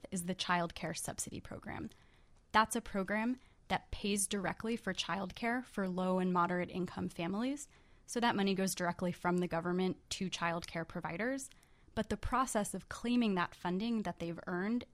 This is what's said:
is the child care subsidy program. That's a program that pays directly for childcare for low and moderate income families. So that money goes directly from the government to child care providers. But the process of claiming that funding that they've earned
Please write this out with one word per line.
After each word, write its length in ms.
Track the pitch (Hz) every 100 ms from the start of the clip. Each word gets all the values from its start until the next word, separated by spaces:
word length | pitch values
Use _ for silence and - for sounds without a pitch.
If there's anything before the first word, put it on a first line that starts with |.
| -
is 140 | 190
the 100 | 175
child 400 | 185 - 180 170
care 220 | - - -
subsidy 460 | - - - -
program. 480 | - - - - - - - - - - -
That's 240 | 214 220 233
a 60 |
program 560 | - 202 185 208 226 254 - - -
that 240 | 185 -
pays 340 | - 202 202 196
directly 500 | 202 185 175 220 233
for 160 | -
childcare 720 | 180 - 175 185 - 233 240
for 240 | 247 - 190
low 300 | 180 185 185
and 160 | 185
moderate 380 | 180 170 180 175
income 360 | 185 175 - 180
families. 600 | - 170 196 247 277 - - - - -
So 120 | 247
that 160 | 233 202
money 200 | 196 190
goes 180 | 190
directly 380 | - 175 175 180
from 260 | 175 180 180
the 100 | 175
government 500 | 165 175 180 185 - -
to 180 | - 190
child 380 | - 170 170 -
care 200 | 165 165
providers. 680 | 180 160 170 233 269 269 - - - -
But 160 | - 214
the 80 | 208
process 560 | - 247 254 226 202
of 160 | 190 -
claiming 460 | - 233 240 226 185
that 180 | 170
funding 480 | - 180 180 226 226
that 160 | 175 170
they've 220 | 170 170 -
earned 380 | 180 196 240 -